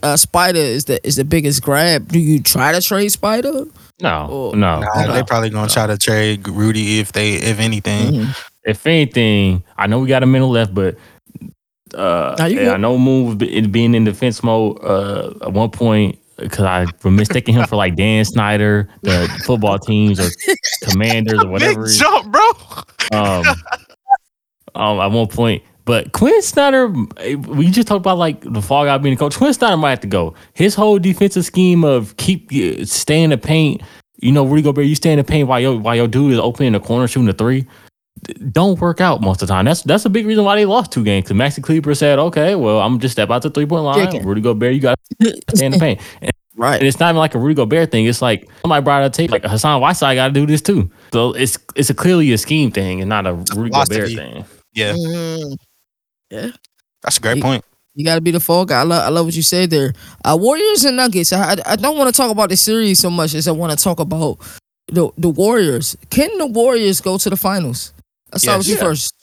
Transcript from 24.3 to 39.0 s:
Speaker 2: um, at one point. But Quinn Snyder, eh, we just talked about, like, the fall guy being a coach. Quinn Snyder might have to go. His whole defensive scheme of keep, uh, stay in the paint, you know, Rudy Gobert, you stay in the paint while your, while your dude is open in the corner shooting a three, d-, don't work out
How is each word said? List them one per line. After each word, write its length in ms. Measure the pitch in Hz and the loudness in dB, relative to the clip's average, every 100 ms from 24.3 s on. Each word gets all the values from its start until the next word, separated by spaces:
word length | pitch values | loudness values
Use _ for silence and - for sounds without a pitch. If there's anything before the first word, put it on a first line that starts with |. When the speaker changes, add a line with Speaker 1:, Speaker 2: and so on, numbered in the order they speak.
| _ _ _ - - | _ _ _ -14 -4
Speaker 2:
um, 240 | 107 101 | -2 0
at 80 | 98 | 0
one 200 | 113 107 | 0 0
point. 360 | - 113 92 - _ - | 0 -2 -2 -8 _ -2
But 260 | 113 - | -2 -2
Quinn 300 | - 254 440 | 0 4 4
Snyder, 520 | - 294 277 262 240 151 - - | 2 2 4 4 2 -2 -6 -6
eh, 160 | 101 143 | -6 -6
we 340 | - 147 175 | -4 0 2
just 160 | 202 226 | 2 2
talked 140 | 202 | 0
about, 160 | 190 180 | 0 0
like, 240 | 165 - | 0 -2
the 200 | - 110 | -6 -6
fall 220 | 95 139 | 0 2
guy 140 | 143 139 | 2 2
being 180 | 143 123 | 0 0
a 20 | |
coach. 200 | 147 - | -2 2
Quinn 160 | 285 | 0
Snyder 240 | 247 233 165 | 2 2 2
might 140 | 147 | 0
have 100 | 127 | -2
to 60 | 98 | -2
go. 260 | 95 80 - - | -2 -2 -6 -8
His 220 | - 190 196 | 0 0 2
whole 240 | 214 202 | 2 4
defensive 460 | 180 175 202 185 170 | 2 2 2 0 -2
scheme 400 | 180 185 170 151 | 2 4 4 4
of 320 | 127 101 - | 2 -2 -6
keep, 340 | - 190 - | -4 -4 -4
uh, 320 | 139 87 - | -2 -2 -4
stay 400 | 110 - - 160 | -6 -6 0 2
in 60 | 160 | 2
the 80 | 135 | 2
paint, 440 | - 160 151 - - - _ _ | 0 2 2 -2 -10 -20 _ _
you 140 | 120 | 2
know, 100 | 143 135 | 2 4
Rudy 160 | 151 | 2
Gobert, 220 | 147 139 143 | 2 2 0
you 100 | 156 | 2
stay 160 | 165 | 2
in 40 | 147 | 2
the 40 | |
paint 240 | 135 156 131 | 2 0 2
while 140 | 127 | 2
your, 160 | 131 117 | 0 0
while 160 | 110 117 | 0 0
your 140 | 120 | 2
dude 240 | 127 143 | 2 2
is 60 | 120 | 2
open 260 | 117 117 131 | 0 0 0
in 80 | |
the 80 | 104 | 0
corner 260 | - 120 127 | 0 0 0
shooting 220 | 135 113 | 0 0
a 40 | |
three, 320 | 92 113 131 127 - _ _ _ - | 0 0 0 -4 -12 _ _ _ -20
d-, 100 | - - 139 | -18 -12 -4
don't 260 | 151 196 175 | 0 2 2
work 180 | 175 | -2
out 220 | 165 | 0